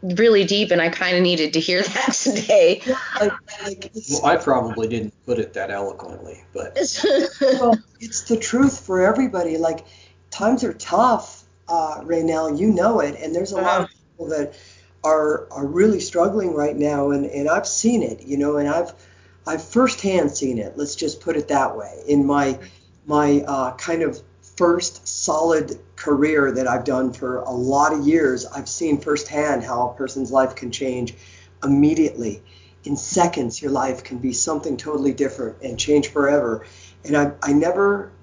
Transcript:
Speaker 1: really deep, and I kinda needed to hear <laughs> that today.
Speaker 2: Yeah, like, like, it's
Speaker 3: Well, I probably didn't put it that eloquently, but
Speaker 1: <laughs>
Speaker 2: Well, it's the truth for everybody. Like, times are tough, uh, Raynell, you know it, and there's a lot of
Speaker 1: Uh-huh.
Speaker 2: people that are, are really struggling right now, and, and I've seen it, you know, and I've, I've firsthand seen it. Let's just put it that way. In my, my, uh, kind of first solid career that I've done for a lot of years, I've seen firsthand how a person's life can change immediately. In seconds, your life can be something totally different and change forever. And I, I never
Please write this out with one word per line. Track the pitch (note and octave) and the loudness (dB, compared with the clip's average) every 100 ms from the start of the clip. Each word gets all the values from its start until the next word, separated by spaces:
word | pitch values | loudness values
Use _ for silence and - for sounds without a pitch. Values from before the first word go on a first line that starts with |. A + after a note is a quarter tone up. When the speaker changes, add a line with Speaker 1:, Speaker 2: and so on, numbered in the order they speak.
Speaker 1:
really | F#3 F3+ A3+ G#3+ | -4 2 6 6
deep, | F#3 G3+ G#3 | 4 2 2
and | F3 | 2
I | E3 | 2
kinda | E3+ F3+ F3+ | 0 0 2
needed | F3+ F3 D3+ | 4 2 0
to | D#3 | 0
hear | D#3+ F3+ | 0 0
<laughs> | F#3+ | 0
that | G3+ C4 | -2 -2
today. | B3 - G#3 - G#3+ E3+ G3 - | 0 -2 -2 4 6 6 4 0
Speaker 2:
Yeah, | B3+ - - | -4 -4 0
like, | G#3 - - - | 0 -2 -12 -12
like, | G3+ G3 - | -10 -10 -12
it's | A3 A3 | -14 -6
Speaker 3:
Well, | C#3 | -2
I | - F3 | 2 2
probably | - C3 A2+ A2 A2 | 2 0 0 -4 -2
didn't | A#2 A2 - - | -2 -4 -10 -4
put | A#2+ | -2
it | G#2 | -2
that | - G2 | -4 -6
eloquently, | G2+ G2 - - F2 - - - | -4 -6 -8 -14 -16 -16 -18 -14
but | - - - | -10 -8 -4
Speaker 1:
<laughs> | D4 - G#4 C4+ - - C4+ | -4 0 2 2 2 2 2
Speaker 2:
Well, | C4 B3 A3 - _ | 4 4 2 0 _
it's | A#3 - | -10 -10
the | - A3+ | -2 -2
truth | - A#3+ C#4 - | 0 4 4 2
for | - F#3 | -2 2
everybody. | F#3 G#3+ C4 F#3+ E3+ D#3+ | 4 4 0 0 -2 0
Like, | E3 D#3+ - - - _ _ | 0 -2 -10 -20 -20 _ _
times | - G3+ - | -2 0 2
are | B3 | 0
tough, | - - F#3 B3 G#3+ - - _ _ - | -6 -2 2 4 2 -2 -18 _ _ -4
uh, | E3 D#3 D3+ | -2 -2 -6
Raynell, | D3 E3 D#3+ D#3+ D#3+ D3 | -2 0 0 0 0 0
you | G#3 | 2
know | F#3 G3 A3 | 4 4 2
it, | D3 D3 | 0 -4
and | D#3 | -4
there's | E3+ G3 | -4 -4
a | F#3+ | -2
lot | F#3+ G3 | 0 0
of | E3+ | 0
Speaker 1:
Uh-huh. | _ _ | _ _
Speaker 2:
people | _ D#3 | _ -6
that | D#3 C#3+ - - - _ _ | -4 -4 -8 -20 -20 _ _
are, | D#3 D#3 D3+ D3+ - | 2 2 2 0 -4
are | - C#3 | -8 -4
really | E3 G#3+ G3 | 2 4 4
struggling | - E3+ F#3 G#3 F#3 | -2 0 2 2 -2
right | D#3 D3 D3 | 0 -2 0
now, | D3 C#3+ C#3+ | 0 0 0
and, | C#3+ C#3+ | 0 -2
and | C#3+ C#3+ | -4 0
I've | F3 G3+ | 0 0
seen | - A3+ A#3+ | 0 2 2
it, | C3+ A2 | -2 -6
you | - C#3 | -6 -2
know, | C#3+ D3 | 0 0
and | D3 | 0
I've, | D#3+ F3 - - _ _ _ - | 0 -4 -8 -20 _ _ _ -8
I've | D#3 | -8
firsthand | - A#3 B3+ - G3+ F#3 D3 - | -2 2 2 2 0 2 0 -2
seen | C3+ A#2 | -4 -4
it. | G2+ - | -6 -6
Let's | D3 | -8
just | - D#3 - | -4 -6 -6
put | - D3+ | -4 -4
it | C#3+ | 0
that | C#3 C3 A2 | 0 0 -2
way. | G#2 - - | -12 -14 0
In | C#3+ C#3 | 2 4
my, | C#3+ C#3 B2+ - - _ _ - | 2 0 -2 -10 -20 _ _ -2
my, | D3+ D3 C#3+ C#3+ | 2 4 4 2
uh, | C3+ B2+ B2 | -2 -4 -6
kind | - E3 | -4 -2
of | E3 - - _ - - | -2 -4 -14 _ -20 0
first | F3 F3 - - - | 2 2 0 -8 -12
solid | - - D#3 E3 D#3+ C#3 - - - | -6 -4 0 2 2 0 -10 -16 -12
career | - C#3 D3+ D3+ C#3 | -2 2 4 4 2
that | B2 B2+ | 0 0
I've | B2 | 0
done | B2+ C3 C3 | 0 -2 -2
for | A#2 B2+ B2+ | -4 -6 -6
a | - | -6
lot | B2 B2 C#3 D3+ | -4 0 2 2
of | D#3 C#3+ | 2 2
years, | E3 C#3+ B2+ | 4 2 0
I've | - - B2 | -6 -10 -10
seen | - E3 C#3+ | -4 -2 -2
firsthand | D#3 D3 - D3+ D3+ C3+ | 0 -4 -2 -4 -2 -2
how | G#2+ B2 A#2+ | -4 -4 -4
a | |
person's | - C3 C3+ B2 | -4 -8 -6 -2
life | C3 C3 - | 0 0 -2
can | B2 | -10
change | A2+ C3+ B2+ A#2+ - - - - _ | -6 -4 -4 -6 -10 -20 -20 -20 _
immediately. | C#3 C#3 D3 D#3+ D3+ - A#2 G#2 - - - _ | 0 4 4 4 0 0 -8 -8 -14 -20 -20 _
In | - C#3+ | -8 -6
seconds, | - - F3 E3 B2 - | -2 2 2 2 -4 -4
your | D3 | -4
life | C3+ C3 B2+ | -2 -2 -4
can | - B2 | -8 -6
be | C3 | -4
something | A#2 - D3+ D#3 B2+ | -2 -2 -2 -4 -6
totally | D3+ D3+ C#3 | -4 -2 -2
different | B2 C3+ - A#2+ - | -2 -4 -4 -10 -8
and | C3+ A#2 | -12 -6
change | - D3 C#3+ | 2 2 2
forever. | D3+ C#3 D3 B2 A2 - - - - | 0 2 4 2 -4 -8 -20 -20 -20
And | - D3 | -2 2
I, | C#3+ - | 2 -2
I | - | 0
never | C#3+ E3+ F3+ G3+ G3+ F#3+ - | 2 2 2 2 0 -4 -16